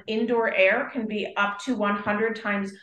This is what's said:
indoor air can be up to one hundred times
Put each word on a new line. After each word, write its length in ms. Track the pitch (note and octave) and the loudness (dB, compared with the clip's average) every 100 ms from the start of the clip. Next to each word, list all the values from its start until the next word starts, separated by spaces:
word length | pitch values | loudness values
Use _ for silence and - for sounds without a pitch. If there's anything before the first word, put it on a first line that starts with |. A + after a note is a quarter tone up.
| - | -4
indoor 440 | A3 A#3+ A#3 A3+ | -2 2 2 2
air 380 | - F#3+ A#3 C#4 | 4 4 4 0
can 140 | C4 G#3+ | -4 -4
be 260 | G#3+ F#3+ - | -4 -4 -2
up 240 | G3+ - | -2 -2
to 160 | - A3 | -4 0
one 200 | G#3 G#3 | 0 0
hundred 380 | A3 G#3 A3+ G#3+ | 0 0 0 -2
times 360 | G#3 G3+ G3 - | -4 -2 -4 -8